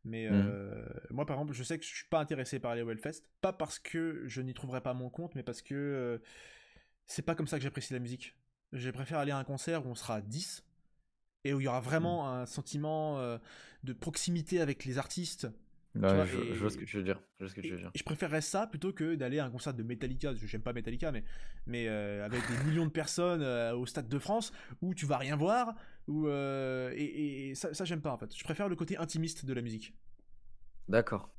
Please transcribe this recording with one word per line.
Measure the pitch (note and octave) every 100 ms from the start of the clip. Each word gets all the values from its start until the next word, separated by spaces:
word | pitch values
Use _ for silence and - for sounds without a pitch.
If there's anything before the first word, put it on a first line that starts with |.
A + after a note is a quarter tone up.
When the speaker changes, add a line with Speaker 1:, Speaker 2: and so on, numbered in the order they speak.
Speaker 1:
Mais, | G#2+ A2+ A2
Speaker 2:
Mhm. | G2+ G2+
Speaker 1:
euh, | G2+ G2 G#2+ - A#2+ -
moi, | B2 D3
par | C#3
exemple, | D3+
je | B2
sais | B2+ E3
que | -
je | -
suis | -
pas | E3
intéressé | D3+ C#3 B2+ C3+
par | A#2+
aller | A#2
au | A#2
Hellfest, | A2+ C#3+ D#3 - _
pas | F#3+
parce | F#3+ D#3 -
que | - E3 E3 D3 B2
je | A#2+
n'y | B2+
trouverai | C3 C3 B2+
pas | B2+
mon | B2+ B2
compte, | C#3 F3 C#3
mais |
parce | B2 A#2
que, | -
euh, | C#3 C#3+ C3+ B2 A2+ - - - - - - _ _ -
c'est | -
pas | D3+ E3
comme | D#3
ça | D#3
que |
j'apprécie | C3+ C#3 -
la | B2+
musique. | A#2+ B2+ - _ _ _ _
Je | C3 B2
préfère | B2+ C3+ D#3+
aller | C#3+
à | C#3
un |
concert | C3+ C3+ - E3 B2+
où |
on | A#2
sera | - A2
dix | G#2 B2+ - - - _ _ _ _ _ _ _
et | C#3
où | C#3
il |
y | C3+
aura | B2
vraiment | B2 D#3+ E3+ F3 C#3
Speaker 2:
Mhm. | B2+
Speaker 1:
un | A#2+
sentiment, | - - D3 D3+ D#3 D#3 C#3+
euh, | B2 A#2 - - - -
de | C3
proximité | A#2+ - D3 - E3+ D#3 F3+
avec | D3 C#3 C3+
les | C3
artistes. | C3+ - E3+ - B2 - - - _ -
Speaker 2:
Ouais, | G2
Speaker 1:
Tu | G2
vois, | F#2
Speaker 2:
je, | B2
Speaker 1:
et | A#2
Speaker 2:
je | A2+
vois | G#2
ce | -
que |
tu | - G#2
veux |
dire. | F#2 F#2 - _
Je | F#2+
vois |
ce | F#2+
que |
tu | -
veux | F2+
Speaker 1:
et |
Speaker 2:
dire. | F2+ -
Speaker 1:
je |
préférerais | - D3+ E3+ D#3
ça | - G3 A3
plutôt | D3 F3+
que | F#3+ D#3+ D#3+
d'aller | B2+ D3
à | C3
un |
concert | A#2+ D3+
de | B2
Metallica, | A2+ A#2+ B2+ B2+ C#3+
parce | A2+
que | A2+
j'aime | -
pas | B2
Metallica, | A#2+ A#2 A#2+ D#3+
mais, | B2 - - - - -
mais, | A#2+ A2+
euh, | G#2+ G#2 G2+ G#2
avec | B2 A2+
des | B2 C#3+
millions | D#3 D#3+
de |
personnes, | D#3 D3+ - F3 E3+
euh, | C3+ A#2+ A#2 A#2+
au | B2
Stade | - A2+
de | C3+
France, | - A3 A3 - - C3
où | F3+
tu | F#3 C#3+
vas | C3
rien | C3+ D3
voir, | E3 A#3 A#3 A3 - - -
où, | D3+ D3+
euh, | C#3+ C#3 C3+ C3 C3 B2+ -
et, | D3
et, | D3 D3 C3+ C3+
et | C3+
ça, | F3
ça, | D3 F3+
j'aime | E3+
pas, | D3
en | A#2+
fait. | A#2 -
Je |
préfère | - E3 G3+
le | F3
côté | D#3+ G3
intimiste | E3 D#3+ D#3+ D#3 C3+
de |
la | B2+
musique. | A#2+ A2 G#2+ - - - - - - - - - -
Speaker 2:
D'accord. | G#2+ - G#2 -